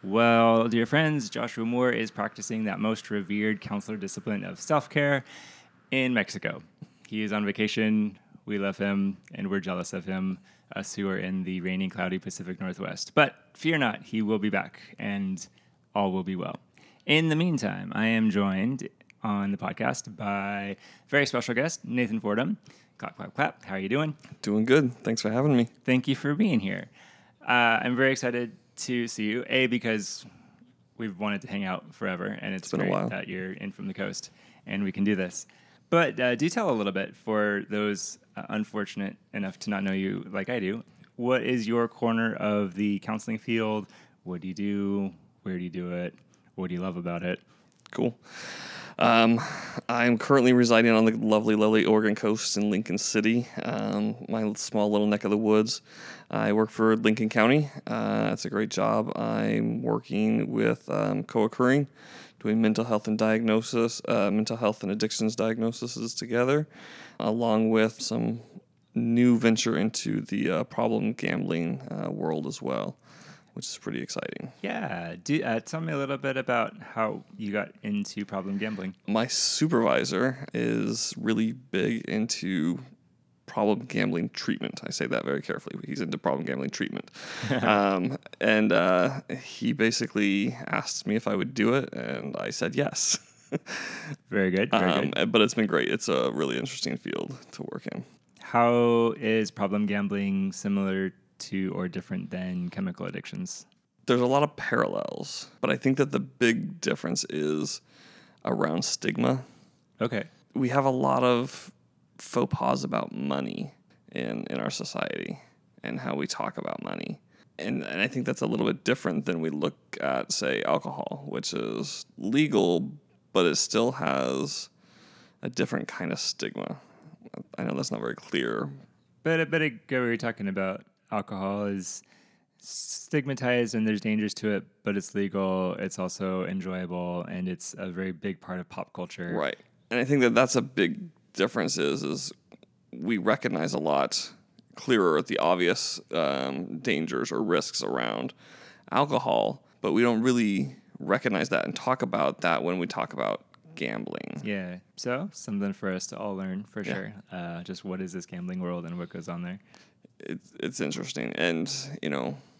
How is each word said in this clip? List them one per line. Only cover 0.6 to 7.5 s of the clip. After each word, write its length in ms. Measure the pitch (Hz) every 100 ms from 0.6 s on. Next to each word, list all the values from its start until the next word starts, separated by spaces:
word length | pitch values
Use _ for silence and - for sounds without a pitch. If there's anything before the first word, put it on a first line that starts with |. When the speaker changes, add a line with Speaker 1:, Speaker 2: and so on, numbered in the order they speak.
| 117
Speaker 1:
dear 200 | 113 113
friends, 420 | 147 156 151 107
Joshua 340 | 123 117 -
Moore 280 | 113 120 127
is 180 | 117 110
practicing 540 | - 107 - 104 113
that 160 | 107 95
most 320 | 107 110 -
revered 500 | 104 92 104 107 107
counselor 360 | - 104 - 107
discipline 460 | 95 - 113 104
of 160 | 95 92
self-care 640 | - 151 - 147 143 139 - - - - - _ _
in 200 | 131 127
Mexico. 520 | 120 98 98 - - - _ - _ -
He 140 | 110
is 100 | 107
on 140 | 104
vacation, 720 | 104